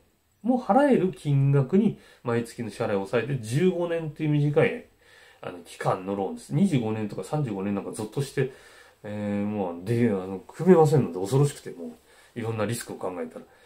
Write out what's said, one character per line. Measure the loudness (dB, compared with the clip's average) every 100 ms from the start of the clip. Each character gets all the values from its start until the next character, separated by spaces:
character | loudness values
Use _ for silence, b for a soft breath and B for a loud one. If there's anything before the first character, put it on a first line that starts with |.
| _ _ _ _
も | -2 0
う |
払 | 2 4 6
え | 4
る | 2
金 | -2 0 2 4
額 | 2 4 4
に | 4 B B B
毎 | -2 -2
月 | -2 -8
の | -8
支 | -4
払 | -2
い | -2
を | 0
抑 | -2
え | 0
て、 | -4
十 | -2 2 2
五 | 2 -2
年 | -4 -6
と | -4
い | 0
う |
短 | 2 2 4 2
い、 | 0 -12 _ b b b b
あ | -14
の、 | -14
期 | -14 -6
間 | -2 -2 -4
の | -4
ロ | -4
ー |
ン | -8
で |
す。 | -4
二 | 0 2
十 | 2
五 | 0
年 | -4 -6
と | -8
か |
三 | -6 -4 -4
十 |
五 | -4
年 | -4
な | -4
ん | -6
か |
ゾ | -8
ッ | -6
と | -6
し | -4
て、 | -4 -4 B B B B _
え | -10
ー、 | -6 -4 -2 -2
も | -4 -4 -6
う、 | -4
で、 | 2 2
あ | 0 -4
の、 | -10
組 | -12 2 6
め | 8
ま | 8
せ | 4
ん | 2
の |
で、 | -2
恐 | 0 2
ろ | 2
し |
く | -2
て、 | -14
も | -14 -14 -16 b b b -8
う、 |
い |
ろ | -6
ん | -4
な | -2
リ | -4
ス |
ク | -8
を | -10
考 | -8 -8
え | -10
た | -12
ら、 | -20 b